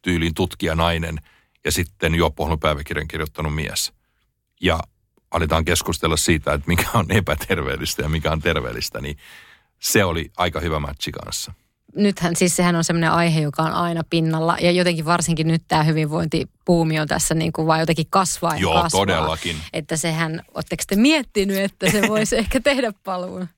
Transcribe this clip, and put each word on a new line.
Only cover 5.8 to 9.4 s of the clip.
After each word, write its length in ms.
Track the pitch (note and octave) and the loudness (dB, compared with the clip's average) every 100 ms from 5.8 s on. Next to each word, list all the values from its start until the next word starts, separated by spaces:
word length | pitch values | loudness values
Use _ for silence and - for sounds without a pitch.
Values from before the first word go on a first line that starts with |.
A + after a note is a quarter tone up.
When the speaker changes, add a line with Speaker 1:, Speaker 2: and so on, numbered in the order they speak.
| - - E2 D#2 | -2 -2 0 0
Speaker 1:
siitä, 360 | - D#2+ C#2+ | 2 0 0
että 140 | D2 C#2+ | -2 0
mikä 220 | F2 - | 0 2
on 120 | A#2 E2 | 0 2
epäterveellistä 920 | G2+ F2 C#2+ - F2 C2+ C#2 D2 - | 0 0 -4 -2 -2 -2 -4 -4 -4
ja 80 | D#2 | -2
mikä 220 | D#2+ D#2 | -2 0
on 100 | D#2 | 0
terveellistä, 600 | E2+ D#2 A#1+ A1+ - - | 0 -2 -4 -8 -8 -8
niin 160 | C#2 - - - | -10 -10 -16 -20